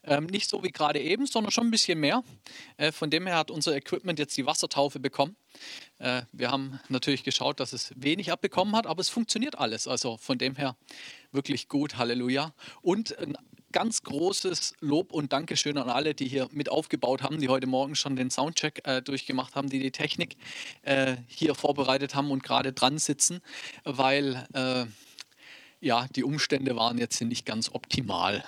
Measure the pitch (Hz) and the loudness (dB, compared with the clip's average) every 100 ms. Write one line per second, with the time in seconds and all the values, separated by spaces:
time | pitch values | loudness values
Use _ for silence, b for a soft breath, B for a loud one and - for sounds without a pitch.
0 | - 143 160 196 - - 185 - 151 151 | 0 0 2 -2 -2 -2 -4 0 2 2
1 | 147 208 277 226 208 - 233 220 - 165 | 0 0 2 0 2 2 4 4 2 4
2 | 147 226 - - B B B B 151 - | 4 2 0 -14 B B B B 0 0
3 | 156 160 185 170 156 127 156 143 - 180 | 0 0 2 0 0 0 0 0 0 -4
4 | 180 151 147 - 135 156 170 147 143 139 | -2 -2 -2 0 0 0 0 2 2 2
5 | 131 - 143 208 _ B B B B - | -4 0 -2 -2 _ B B B B -6
6 | 123 127 123 - 123 135 135 135 - 127 | -2 -2 -4 -4 0 0 -2 -8 -4 -2
7 | - 135 - - 135 147 127 123 - - | 2 0 0 0 0 -2 -4 -6 -8 -2
8 | 135 180 165 170 - - 202 220 226 160 | 0 0 0 -2 0 2 2 2 0 -2
9 | 185 - 226 220 277 - 123 110 - 127 | -2 0 0 0 -2 -2 -2 -2 -2 -2
10 | 123 113 - 123 127 135 139 123 B B | -2 -4 -4 -2 0 0 -4 -4 B B
11 | B B B 139 - 135 - 143 147 113 | B B B -4 -2 -4 0 0 0 0
12 | 120 120 123 131 156 - B B 180 202 | 0 0 2 0 -2 -8 B B 0 2
13 | 226 - - - - - _ - 220 - | 0 -6 -6 -8 -12 -20 _ 0 0 -2
14 | - 143 175 196 190 165 - - 147 151 | -4 0 2 2 -2 -2 -4 -4 2 2
15 | - 160 143 139 160 139 147 143 123 123 | 2 -2 0 -2 0 -2 0 0 0 0
16 | 151 147 131 135 127 147 - 147 - 156 | 0 0 -2 -2 -2 -2 0 0 0 0
17 | 120 135 135 156 131 131 131 131 139 147 | 2 2 0 0 2 2 2 0 0 -2
18 | 143 131 127 - 147 170 156 - - 131 | -2 0 0 0 0 0 -2 -4 -2 -2
19 | 131 135 - 131 131 139 139 131 131 - | 0 -6 -2 -4 -2 -4 -2 0 -2 -2
20 | 151 - 170 - B B B B - 135 | -2 -2 -4 -6 B B B B 0 2
21 | 135 123 120 - 151 135 151 143 131 135 | 2 0 -6 0 2 2 2 2 4 2
22 | 139 143 143 135 - 123 135 131 123 151 | 2 0 2 0 2 2 2 2 2 2
23 | - 143 - 180 B B B B 160 131 | 0 2 2 0 B B B B -6 2
24 | 135 139 139 127 123 135 131 127 117 107 | 4 4 2 -2 -6 -2 0 0 -2 -10
25 | B B - B B B B B 151 117 | B B -20 B B B B B 2 2
26 | 131 - 127 147 - 139 131 117 113 120 | 2 -2 0 0 2 2 2 2 2 2
27 | 117 - 117 120 - 110 - - - - | 0 -2 -2 -4 -4 -4 -2 -6 -4 -4
28 | 110 92 90 101 | -2 0 2 0